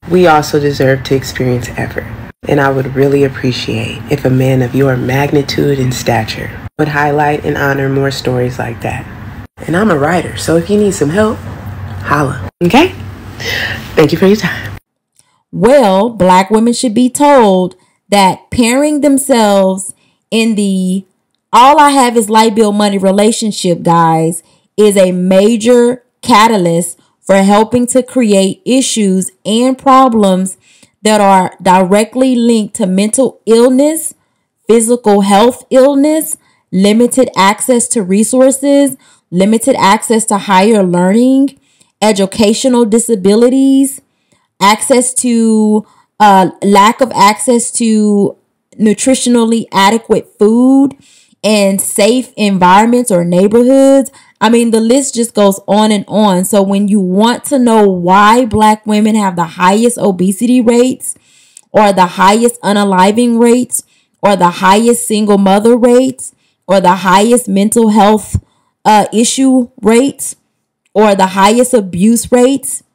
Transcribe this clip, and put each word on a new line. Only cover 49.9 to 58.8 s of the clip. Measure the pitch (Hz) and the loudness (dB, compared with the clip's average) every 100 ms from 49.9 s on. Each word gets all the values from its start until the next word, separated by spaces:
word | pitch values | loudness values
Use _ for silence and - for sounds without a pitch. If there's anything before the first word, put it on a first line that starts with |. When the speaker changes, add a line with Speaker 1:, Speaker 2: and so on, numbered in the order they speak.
| 226 - 208 - _ | 0 -2 -4 -4 _
Speaker 2:
food | 214 233 254 269 277 269 _ _ _ _ | 0 2 2 2 2 -4 _ _ _ _
and | 202 214 196 196 | -2 0 0 -2
safe | - - 202 254 240 - | -6 0 0 0 -4 -4
environments | 208 196 180 190 226 247 247 | -2 2 4 4 4 0 0
or | 180 | -2
neighborhoods. | 170 175 202 220 247 269 269 269 262 _ _ _ | 0 2 2 2 4 4 4 4 0 _ _ _
I | 214 | 0
mean, | 233 233 | 2 2
the | 220 | 0
list | 226 262 269 | 2 0 -2
just | - 233 | -6 -4
goes | - 202 196 - | 0 0 0 -2
on | 202 214 | 0 2
and | 214 - | -2 -2
on. | 190 214 180 | -2 0 0
So | 185 214 | 0 -2
when | 196 196 202 | 0 -2 0
you | 208 | 0
want | 185 185 226 247 - | 0 0 0 -2 -4
to | 285 | -2
know | 240 220 202 | 2 2 2
why | 185 175 190 208 233 | 0 0 2 4 2
black | 254 208 214 214 | 0 0 0 0